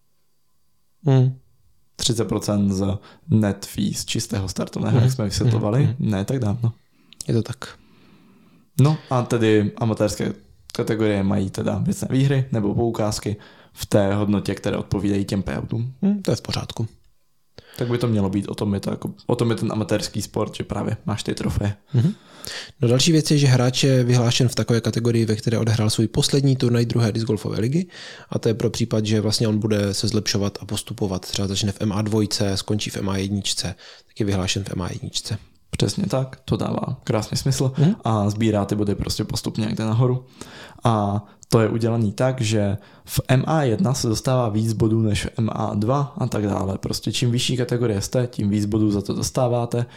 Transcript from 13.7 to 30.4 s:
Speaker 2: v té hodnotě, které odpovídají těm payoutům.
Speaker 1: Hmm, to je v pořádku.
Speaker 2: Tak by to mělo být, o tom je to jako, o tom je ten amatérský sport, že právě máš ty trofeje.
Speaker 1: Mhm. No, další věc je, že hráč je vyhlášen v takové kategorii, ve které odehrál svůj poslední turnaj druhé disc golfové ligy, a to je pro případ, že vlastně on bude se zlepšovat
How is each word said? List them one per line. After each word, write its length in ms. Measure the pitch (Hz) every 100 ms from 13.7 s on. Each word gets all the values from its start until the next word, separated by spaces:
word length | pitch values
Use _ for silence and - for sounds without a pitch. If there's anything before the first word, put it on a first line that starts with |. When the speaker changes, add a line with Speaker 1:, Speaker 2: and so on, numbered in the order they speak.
Speaker 2:
v 140 | - -
té 280 | 107 98
hodnotě, 400 | 101 104 101 -
které 220 | 95 101 92
odpovídají 480 | - 101 101 98
těm 180 | 98 101
payoutům. 520 | 85 67 - 110 123 -
Speaker 1:
Hmm, 200 | 196 208
to 80 | 185
je 60 | -
v 40 |
pořádku. 460 | - - - - 110 - _ _ _ _ _ - - -
Speaker 2:
Tak 100 | 120
by 100 | 120
to 100 | 120
mělo 220 | 107 98
být, 180 | 101 -
o 60 |
tom 200 | - 107
je 60 | 98
to 100 | -
jako, 200 | 110 - - -
o 100 | 123
tom 140 | 117
je 60 | 110
ten 160 | 113
amatérský 500 | 104 101 104 - 107
sport, 320 | - 113 104
že 100 | -
právě 320 | - - 107 113 -
máš 160 | 107
ty 120 | -
trofeje. 400 | - 208 - 101 - _
Speaker 1:
Mhm. 180 | 127 151 - - - - - - -
No, 60 | 117
další 240 | 127 170
věc 180 | 156 151
je, 80 | 147
že 80 | 139
hráč 380 | 123 123 131
je 200 | 139 131
vyhlášen 440 | 120 123 117 - 123
v 60 |
takové 260 | - 110 117
kategorii, 440 | 113 113 117 117
ve 120 | 110 104
které 220 | 120 110
odehrál 320 | 113 110 107
svůj 180 | - 110
poslední 480 | 147 - 143 139 131
turnaj 300 | 120 120 117
druhé 260 | 117 113
disc 140 | 113 110
golfové 340 | 104 104 104
ligy, 260 | 113 160 185 - - - -
a 80 | 110
to 100 | 117
je 60 |
pro 160 | 110 113
případ, 360 | - 117 110 107
že 140 | 110
vlastně 280 | 107 - 110
on 100 | 107
bude 360 | 107 104 101
se 140 | 95 104
zlepšovat 500 | 104 - 98